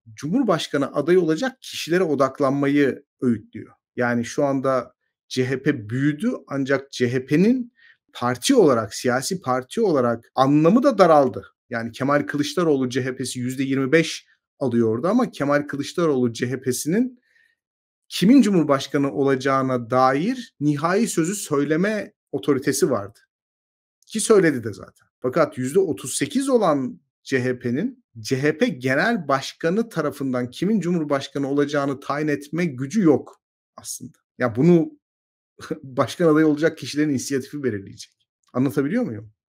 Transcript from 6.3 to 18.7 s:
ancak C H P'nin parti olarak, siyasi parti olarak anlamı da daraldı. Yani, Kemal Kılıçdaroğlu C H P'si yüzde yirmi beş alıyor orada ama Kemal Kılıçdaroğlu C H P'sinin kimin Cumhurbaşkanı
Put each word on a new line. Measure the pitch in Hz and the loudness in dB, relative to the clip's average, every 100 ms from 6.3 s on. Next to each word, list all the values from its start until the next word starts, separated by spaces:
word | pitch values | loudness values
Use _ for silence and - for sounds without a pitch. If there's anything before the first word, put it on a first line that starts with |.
| 247 - | -6 -6
ancak | 139 135 135 - | -6 -2 -2 -2
C | - 120 | -4 -2
H | 127 131 | -2 0
P'nin | 147 208 262 240 _ _ _ _ | 2 4 2 -4 _ _ _ _
parti | - 120 123 - | -6 -4 -2 2
olarak, | 269 160 117 104 | 4 6 4 -2
siyasi | - 127 123 135 185 | -4 -2 -2 -2 -6
parti | 131 127 127 - | -2 -4 -4 -2
olarak | 214 143 120 113 - | 0 2 0 -2 -4
anlamı | - 135 147 160 233 | 0 4 4 4 4
da | 277 202 | 4 6
daraldı. | 175 151 131 - - _ _ | 6 6 4 -2 -12 _ _
Yani, | 120 113 | -8 -8
Kemal | - 135 143 147 | -4 0 0 0
Kılıçdaroğlu | 147 147 185 165 139 127 | -4 -4 -2 0 0 0
C | 127 | -4
H | 131 127 | -4 -6
P'si | 127 127 | -8 -6
yüzde | 123 131 | -6 -4
yirmi | 135 135 131 | -2 -2 2
beş | 165 165 - - _ _ _ | 2 2 -4 -14 _ _ _
alıyor | 131 117 113 | 0 2 2
orada | 113 170 | 0 0
ama | 240 233 | 0 0
Kemal | - 143 143 143 | -2 0 0 -2
Kılıçdaroğlu | 139 143 - 165 131 123 | -6 -6 -2 0 2 0
C | 113 123 | -2 -4
H | 131 | -4
P'sinin | 131 123 147 202 254 - _ _ _ _ _ _ _ _ _ | -4 -4 -2 0 0 -6 _ _ _ _ _ _ _ _ _
kimin | - 185 277 | 0 6 6
Cumhurbaşkanı | 208 185 143 | 6 4 2